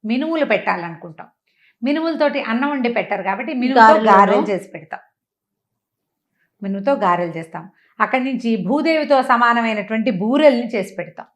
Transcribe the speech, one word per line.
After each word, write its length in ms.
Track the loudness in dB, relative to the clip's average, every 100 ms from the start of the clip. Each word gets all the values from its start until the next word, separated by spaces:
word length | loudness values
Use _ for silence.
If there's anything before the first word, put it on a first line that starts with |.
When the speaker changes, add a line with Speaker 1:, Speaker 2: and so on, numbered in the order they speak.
Speaker 1:
మినుములు 400 | -4 -4 -2 -2
పెట్టాలనుకుంటాం. 800 | 0 0 0 -4 -6 -12 -18 -20 -20 _ _ _ _ _
మినుములతోటి 600 | -4 -2 -2 0 0 0
అన్నం 280 | -4 -2 -2
వండి 220 | -2 -2
పెట్టరు 300 | -2 -4 -4
కాబట్టి 320 | -4 -6 -6
మినుముతో 320 | -4 0 6 6
Speaker 2:
గారెలు. 240 | 6 6
Speaker 1:
గారెలు 320 | 6 6 2
చేసి 260 | 0 -4 -6
పెడతాం. 320 | -18 -14 -18 _ _ _ _ _ _ _ _ _ _ _ _ _ _ _ _
మినుముతో 300 | -8 -4 -2
గారెలు 400 | 0 2 0 -2
చేస్తాం. 380 | -6 -12 -16 -16 _ _ -4
అక్కడి 240 | -2 0
నుంచి 400 | -2 -4 -2 -2 0
భూదేవితో 560 | 0 2 0 2 2
సమానమైనటువంటి 880 | 4 2 4 2 0 -4 -4 -2 -2
బూరెల్ని 560 | -2 0 4 4 4 -4
చేసి 280 | -6 -6
పెడతాం. 320 | -10 -14 -16 -20